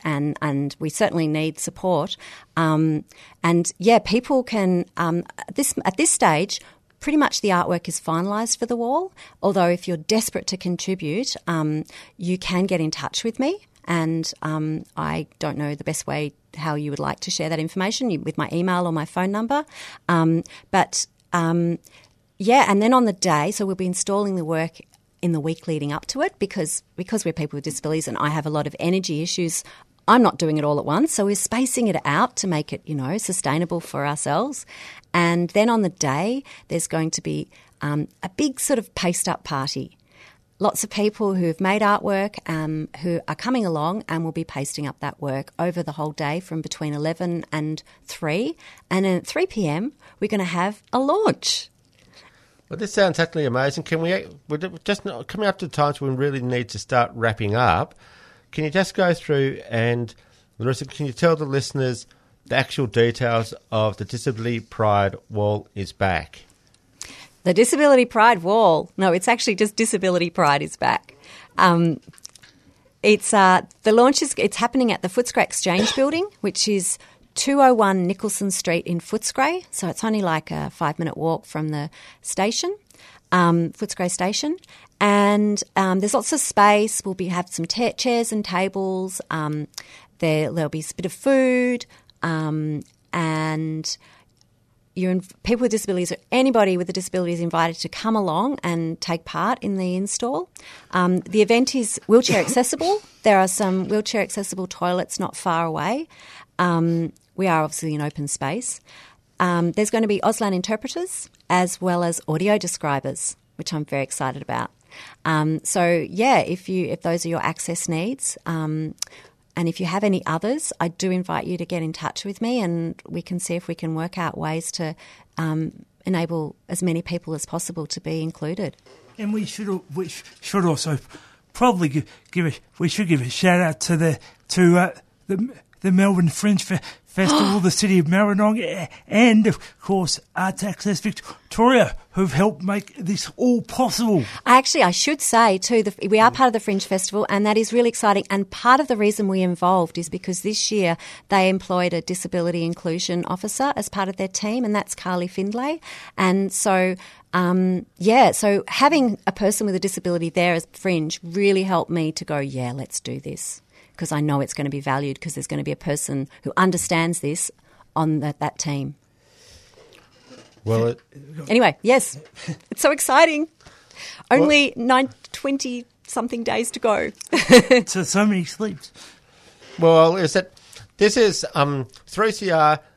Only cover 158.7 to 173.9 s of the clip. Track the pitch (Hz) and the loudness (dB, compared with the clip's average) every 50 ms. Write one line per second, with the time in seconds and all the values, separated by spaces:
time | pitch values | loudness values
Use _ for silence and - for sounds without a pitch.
158.7 | - - 262 294 320 302 262 240 202 - - - 190 - 208 196 214 - 220 202 | 0 4 4 4 6 6 4 2 0 -2 -4 -6 -2 0 0 0 0 0 0 -2
159.7 | 185 185 175 196 - - - 180 175 170 165 165 - 185 175 180 175 165 165 - | -2 -2 -2 -4 -4 -4 -4 -2 -2 -2 -2 -2 0 2 2 2 2 0 -2 -6
160.7 | - - - 190 180 165 156 156 165 - - 170 165 190 202 202 196 190 190 190 | -8 -6 -2 0 0 0 0 -2 -6 -8 -10 -8 -2 0 2 4 4 2 2 2
161.7 | 185 165 - - 160 175 160 156 156 - 170 - 156 147 139 139 131 131 127 123 | 0 0 0 0 -2 -2 0 -2 -4 -6 -6 -4 -4 -4 -4 -4 -4 -6 -6 -6
162.7 | 127 143 135 - - - - 127 123 135 135 - - - - - - - _ _ | -6 -8 -8 -10 -10 -10 -8 -8 -10 -10 -10 -10 -12 -10 -10 -12 -12 -14 _ _
163.7 | _ _ - _ _ - 170 156 160 147 147 151 143 139 139 135 - - 143 139 | _ _ -20 _ _ -10 -6 -4 -2 0 0 2 2 0 0 -2 -4 -6 -6 -6
164.7 | 139 143 139 143 131 135 143 139 139 - - 170 - 143 - - 151 147 143 143 | -6 -6 -4 -2 -2 -2 -2 -4 -6 -8 -8 -10 -8 -8 -8 -8 -6 -6 -6 -6
165.7 | 147 - - - 143 151 - - 143 139 135 - - - - - - - 185 190 | -6 -6 -4 -4 -4 -4 -4 -6 -6 -6 -6 -8 -10 -12 -10 -4 0 2 2 2
166.7 | 180 175 - - 180 165 165 170 170 - - 143 - 175 - - - _ _ _ | 2 0 -2 -2 0 0 0 0 -2 -2 -4 -4 -4 -4 -6 -8 -10 _ _ _
167.7 | _ _ - _ - 156 160 156 156 151 139 151 147 - 151 147 - - - 156 | _ _ -18 _ -4 -2 0 0 0 0 -2 -4 -4 -4 -6 -6 -6 -6 -6 -6
168.7 | 143 139 139 143 147 _ _ _ _ _ _ _ _ _ - - - - - _ | -4 -4 -6 -8 -10 _ _ _ _ _ _ _ _ _ -20 -20 -20 -20 -20 _
169.7 | _ - - - - - - _ _ _ _ - - - - - _ _ - 104 | _ -20 -20 -20 -20 -20 -20 _ _ _ _ -20 -20 -20 -20 -20 _ _ -4 0
170.7 | 113 113 113 117 117 - - _ - 139 139 139 156 156 151 139 214 240 247 190 | 0 2 2 0 0 -4 -8 _ -20 -20 -20 -18 -16 -12 -4 0 2 4 4 4
171.7 | 143 - - 208 254 269 262 - - - - - - - - - 156 - _ - | 2 2 2 4 4 4 4 0 -6 -12 -18 -20 -20 -14 -10 -10 -10 -10 _ -12
172.7 | - - - 294 302 285 - - 262 285 330 330 311 294 311 320 _ _ - - | -4 0 2 2 2 2 2 4 6 6 6 6 4 2 -2 -4 _ _ -20 -20
173.7 | - - _ _ | -20 -20 _ _